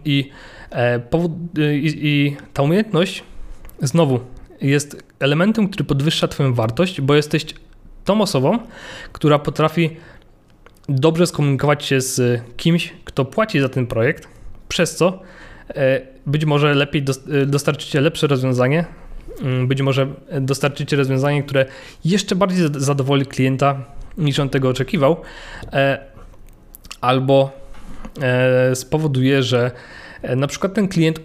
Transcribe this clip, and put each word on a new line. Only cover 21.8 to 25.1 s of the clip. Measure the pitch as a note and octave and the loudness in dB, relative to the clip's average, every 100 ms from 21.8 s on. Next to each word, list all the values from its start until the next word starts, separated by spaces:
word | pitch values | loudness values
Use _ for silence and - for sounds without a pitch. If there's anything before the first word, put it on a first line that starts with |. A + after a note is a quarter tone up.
| - - D#3+ | -20 -6 0
jeszcze | G3+ - F#3 | 0 0 0
bardziej | G3 F#3 | 2 2
zad-, | D#3+ C#3+ | 0 0
zadowoli | C3+ C#3+ C3 C#3 C3+ | 0 0 2 0 0
klienta, | - C3 C3 C#3+ C3+ B2+ - - - | 0 0 2 0 0 -6 -14 -12 -2
niż | D3 D3 | 0 0
on | C#3 | 0
tego | C#3 C3 | 0 0
oczekiwał, | B2+ C3 E3+ C#3 | 0 -2 2 2